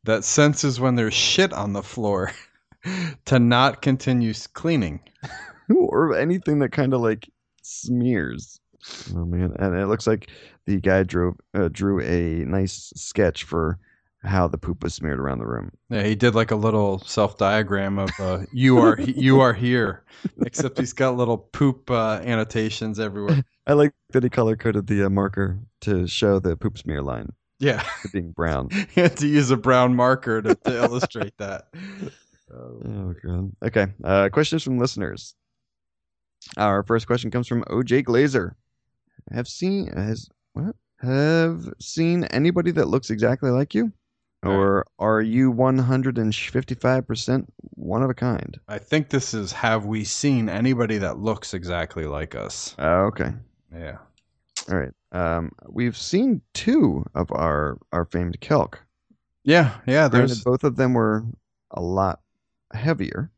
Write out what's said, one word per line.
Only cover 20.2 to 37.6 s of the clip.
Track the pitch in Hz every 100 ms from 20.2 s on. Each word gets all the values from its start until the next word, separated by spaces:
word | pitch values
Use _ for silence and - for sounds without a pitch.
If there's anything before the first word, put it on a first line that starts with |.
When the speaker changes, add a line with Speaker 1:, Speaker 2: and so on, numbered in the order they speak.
Speaker 2:
<laughs> | - -
Speaker 1:
except | 117 - 139 -
he's | 123
got | - 131 123
little | 117 110
poop, | - - 143 131 -
uh, | 123 110 107
annotations | 110 113 107 117 110 110 110 107
everywhere. | 107 98 101 143 -
Speaker 2:
<laughs> | _ -
I |
like | 147 147 _ _
that | 135
he | 123
color-coded | - 110 110 117 104 92
the, | 101
uh, | 98
marker | 98 98 98 95 92 - _
to | - 95 87
show | - 107 98
the | 90 80
poop | 110 -
smear | - 73
line | 69 58 - - _ _
Speaker 1:
Yeah. | 135 110 - -
Speaker 2:
to | 98
being | 101 85
brown. | 85 82 71 64 196
Speaker 1:
<laughs> | 202
He | -
had | 175 -
to | 147
use | 147 127
a | 127
brown | 113 127 127 123
marker | 123 131 120 110
to, | 107
to | - - 120
illustrate | 120 123 - 117 101 _
that. | 101 95 _
Speaker 2:
<laughs> | 165 190 196 190 _ _ _ _
Speaker 1:
Um, | 123 60 58 - 104 92 85
Speaker 2:
Oh, | -
God. | 90 98 95 113
Okay, | 110 98 101
uh, | - 98 98
questions | 117 151 160
from | 131 127
listeners. | 127 - 98 - - _ _ _ _ _ _ _ _ _ _ _ - -
Our | 104 98
first | 101 113 -
question | 120 117
comes | 123 120
from | 120